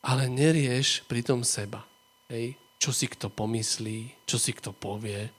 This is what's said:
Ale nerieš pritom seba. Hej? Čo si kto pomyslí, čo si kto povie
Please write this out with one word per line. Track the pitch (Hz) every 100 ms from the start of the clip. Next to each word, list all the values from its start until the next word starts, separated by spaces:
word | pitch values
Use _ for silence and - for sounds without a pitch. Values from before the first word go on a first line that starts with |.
Ale | - 131 131
nerieš | 127 151 160 139 123 139 -
pritom | - 120 120 127
seba. | 120 - 104 107 - _ _ _ _
Hej? | 117 117 135 - _
Čo | - 131
si |
kto | 127 - 101
pomyslí, | - 107 113 110 - 110 110 113 -
čo | - 120
si | - -
kto | -
povie | 92 104 104 110 101 107